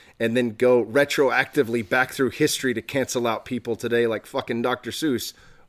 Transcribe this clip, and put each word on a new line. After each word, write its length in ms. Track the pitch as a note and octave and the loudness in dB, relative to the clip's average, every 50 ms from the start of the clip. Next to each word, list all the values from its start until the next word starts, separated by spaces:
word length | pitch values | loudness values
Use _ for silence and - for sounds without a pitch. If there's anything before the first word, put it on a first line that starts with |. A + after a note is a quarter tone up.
| - - _ - | -20 -16 _ -2
and 160 | A#2 A#2 A2+ | -2 0 2
then 200 | B2+ B2 A#2+ G#2+ | 2 0 0 0
go 280 | - B2 B2 B2+ B2 A2 | 2 4 4 6 4 4
retroactively 1040 | G#2+ A2 C#3 C#3+ C#3+ - - C#3+ B2+ A#2 B2 C3+ - - D3 C3+ G#2+ A#2 A#2+ A2 | 2 2 2 2 2 2 2 2 2 2 0 0 0 2 0 0 2 0 -4 -2
back 260 | - C3+ B2+ B2+ B2+ - | 0 0 0 0 0 0
through 180 | - C3+ A#2+ | 0 0 0
history 420 | - - D3+ D3 - - - C3 A#2 | 0 2 0 0 0 0 -2 -2 -4
to 80 | A2 | -4
cancel 460 | G#2+ - - C#3+ B2+ - - B2+ A#2+ | -6 -4 -2 -2 -2 -2 -2 -2 -2
out 180 | A#2 A2 G#2+ - | -2 -2 -4 -6
people 320 | - B2+ A#2+ - A#2+ A2+ | -8 -8 -6 -6 -6 -6
today, 300 | G#2 - A#2 A#2 A#2+ A#2+ | -4 -2 0 2 2 2
like 180 | A2+ A2 G#2 - | 2 0 -2 -6
fucking 380 | - - C3+ B2 - B2 A#2 A#2+ | -6 -6 -6 -4 -4 -2 -2 -2
Doctor 280 | B2+ B2+ - - A#2+ | -2 -2 -4 -6 -8
Seuss, 440 | G#2+ - D#3 D#3 B2+ A2 - - - _ - - - - - | -6 -2 -2 0 0 0 -2 -6 -12 _ -20 -20 -20 -20 -20